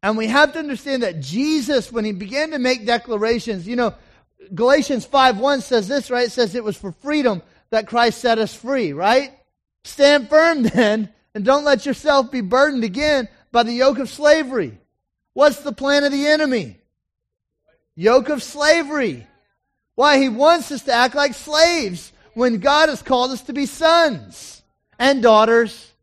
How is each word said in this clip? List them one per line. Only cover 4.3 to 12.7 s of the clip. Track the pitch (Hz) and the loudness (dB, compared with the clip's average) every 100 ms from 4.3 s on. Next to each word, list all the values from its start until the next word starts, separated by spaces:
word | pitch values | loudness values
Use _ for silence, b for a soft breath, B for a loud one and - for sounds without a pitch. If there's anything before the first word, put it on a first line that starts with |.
| _ - | _ -16
Galatians | 180 240 285 - 262 | -2 2 2 2 -4
five | - 277 262 202 | -2 2 2 2
one | 254 285 | -2 -2
says | - 247 190 | -2 -2 -2
this, | 277 - | -4 -4
right? | 247 240 | -4 -4
It | |
says, | - 226 | -2 -4
"It | 208 | -4
was | 214 196 | -8 -8
for | 202 | -12
freedom | 165 277 302 254 190 - b b | -14 -4 0 0 -2 -10 b b
that | 220 220 | -4 -2
Christ | 233 233 220 | 0 0 0
set | 247 226 | -2 0
us | 214 | -2
free," | - 226 269 190 | -6 -6 -4 -4
right? | 143 190 254 277 _ _ _ _ _ | -2 0 0 -2 _ _ _ _ _
"Stand | - - 277 294 214 | -20 2 4 4 4
firm | 302 330 320 | 4 4 2
<laughs> | 226 | 0
then, | 185 220 220 214 _ _ | 2 2 2 -4 _ _
and | 214 | -6
don't | 202 277 | 0 2
let | 294 269 285 | 2 0 -2
yourself | 254 302 277 254 | -4 2 2 2
be | 262 | -4
burdened | 196 240 294 | -2 2 2